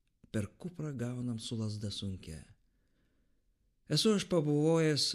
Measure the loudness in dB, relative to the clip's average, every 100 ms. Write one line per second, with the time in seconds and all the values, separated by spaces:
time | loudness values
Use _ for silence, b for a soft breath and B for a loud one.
0 | _ _ -6 -4 -4 -8 -12 -8 -8 -4
1 | -6 -4 -4 -6 -6 -4 -4 -4 -6 -6
2 | -6 -8 -10 -14 -16 -20 _ _ _ _
3 | _ _ _ _ _ _ _ _ -2 2
4 | 4 4 2 2 4 4 4 4 4 2
5 | 0